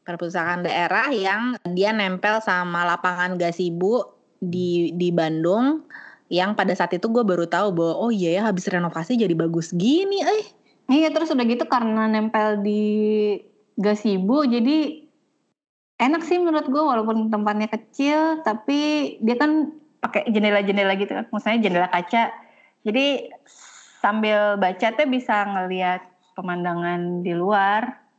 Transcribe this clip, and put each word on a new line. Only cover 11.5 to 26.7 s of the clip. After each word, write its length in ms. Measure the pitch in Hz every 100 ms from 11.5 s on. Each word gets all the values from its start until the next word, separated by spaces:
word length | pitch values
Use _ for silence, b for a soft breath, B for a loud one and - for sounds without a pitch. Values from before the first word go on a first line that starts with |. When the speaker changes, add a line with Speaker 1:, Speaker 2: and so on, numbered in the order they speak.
| 240
Speaker 2:
karena 400 | 320 254 226 220
nempel 560 | 220 220 220 220 214 208
di 240 | 202 208 214 214 214 214 208 196 - _ _
Gasibu, 680 | - 202 208 214 190 190 277
jadi 600 | 285 240 233 311 285 - - _ _ _ _ _ _ _ _ _
enak 280 | 240 320
sih 120 | - 359
menurut 280 | 349 311
gue, 160 | 302 269
walaupun 480 | 311 240 220 226 220
tempatnya 400 | 214 208 208 214
kecil, 720 | 220 - - 277 302 320 311
tapi 400 | 320 - - 285 294 302 277 -
dia 180 | 220 240
kan 360 | 294 311 294 - _ _
pakai 300 | - - -
jendela-jendela 640 | 214 208 208 196 202 196 190
gitu 160 | 202
kan. 120 | 196 233
Maksudnya 320 | 214 208 233
jendela 280 | 208 180 180
kaca. 400 | 180 175 233 226 - B B B B
Jadi 480 | 220 220 277 269 - - _ B B B B -
sambil 640 | 202 220 214 214 208 202
baca 320 | 196 - 226
teh 160 | 233 302
bisa 400 | 254 240 214 202
ngeliat 560 | 196 185 185 185 185 - _ _ -
pemandangan 880 | 185 175 175